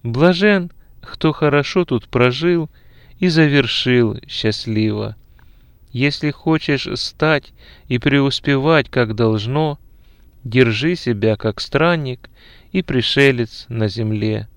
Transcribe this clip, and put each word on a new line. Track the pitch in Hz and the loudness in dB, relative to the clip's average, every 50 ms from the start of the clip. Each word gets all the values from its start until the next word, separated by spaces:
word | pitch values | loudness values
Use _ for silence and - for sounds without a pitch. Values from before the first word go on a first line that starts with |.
Блажен, | - 117 113 127 156 180 180 170 202 214 202 190 175 170 - - - - - - | -6 -4 0 4 4 4 4 4 2 2 2 2 -2 -6 -12 -20 -20 -20 -20 -20
кто | - - - - - 160 | -20 -20 -8 0 0 0
хорошо | 147 - 156 147 139 147 139 - - 185 175 | 0 2 0 2 2 2 0 0 0 -2 0
тут | - 131 110 - - | 0 -2 -2 -2 -2
прожил | - 127 123 127 123 135 160 180 175 170 156 - - - - - - - - - - - | 0 2 2 2 2 0 0 0 0 0 -2 -6 -12 -20 -20 -20 -20 -20 -20 -20 -6 -2
и | 180 180 | 0 2
завершил | 160 165 156 147 143 143 127 - - - - 127 123 123 117 107 101 - - - | 4 4 4 4 4 2 2 0 -4 -2 0 2 2 4 2 2 -2 -8 -12 -12
счастливо. | - - - 110 104 - - 117 110 107 110 110 104 104 107 107 107 - - _ - - - - - - - - - _ - - | -10 -4 -4 -2 -4 -4 -6 -4 -2 0 0 0 -2 -4 -6 -8 -10 -14 -20 _ -20 -20 -20 -20 -20 -20 -20 -20 -20 _ -20 -12
Если | - 120 131 143 143 - 151 151 | -4 -2 -2 0 0 -2 -4 -4
хочешь | 143 - - 160 160 156 - - 143 127 - - - - | -6 -4 -2 -2 -2 0 0 -2 -2 -2 -2 -6 -8 -8
стать | - - - - 156 156 160 143 - - - - - - - - _ - | -8 -10 -4 -2 0 0 0 -2 -4 -8 -20 -20 -20 -20 -20 -20 _ -4
и | 127 120 | -4 0
преуспевать | - 147 135 143 139 139 - - - 143 143 135 135 156 165 151 131 - | 0 2 2 2 2 0 -2 -2 -2 0 0 0 2 2 2 2 0 0
как | - 131 120 107 107 | -2 -2 0 0 0
должно, | 107 117 110 110 107 104 117 135 151 156 151 147 - - - - - - - - _ - - _ - - | 0 0 2 2 0 -2 -2 -2 -2 -2 -2 -4 -8 -14 -20 -20 -20 -20 -20 -20 _ -20 -20 _ -16 -14
держи | 120 107 127 131 117 107 107 135 165 180 | -2 4 4 4 4 2 0 -2 -2 -2
себя | - - 127 117 101 107 110 107 | -2 -2 -4 -2 0 0 0 0
как | - - 110 104 - | 0 -2 -6 -4 -4
странник | - - - 139 156 175 175 160 147 127 123 - - - - - - - - - - - | -10 -4 0 0 2 2 0 0 -4 -8 -10 -12 -16 -20 -20 -20 -20 -20 -20 -20 -18 -6
и | - 190 | -6 -6
пришелец | 180 - - 127 117 - - 139 143 139 131 120 117 - - - - - | -4 0 -2 -2 0 0 2 4 4 4 4 2 -4 -6 -8 -20 -16 -10
на | 117 113 110 104 | -4 -4 -4 -2
земле. | 92 117 110 107 107 104 107 110 107 104 110 - - | -2 -4 -4 -4 -4 -2 -2 -4 -4 -6 -8 -12 -18